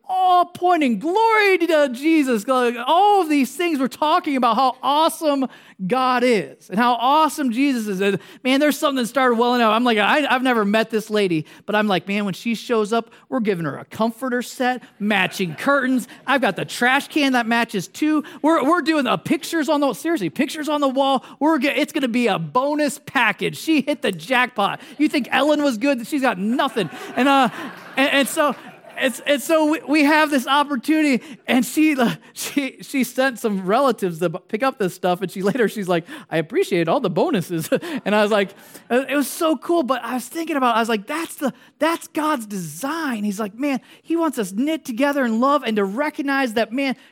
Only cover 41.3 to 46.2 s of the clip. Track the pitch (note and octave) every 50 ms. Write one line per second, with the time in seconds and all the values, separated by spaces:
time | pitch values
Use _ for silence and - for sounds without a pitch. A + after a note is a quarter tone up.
41.3 | - - D4+ B3 - - - _ _ - C#4+ D#4+ E4+ E4 - - - D#4+ D4 D#4
42.3 | D#4 C4 A3 G#3 G#3 F#3+ F3 D#3 D3 E3 - C4+ D#4 E4 D#4+ C#4 A#3+ G#3+ G3+ G#3
43.3 | G3 F#3+ A3 G3+ G3 A3+ C#4+ C#4+ C4+ - - - - - _ - D#4+ E4+ E4 D#4+
44.3 | - - G#3 F3+ F#3+ G3+ C4+ D4+ D#4+ D4+ - - A#3 G#3+ C#4 C#4+ C#4+ C#4+ C4 A#3
45.3 | A3 A3+ B3+ C#4 C#4+ D4 C4+ A3+ A3 G#3 G3+ G3 G3 A#3+ D4 D4+ D4 -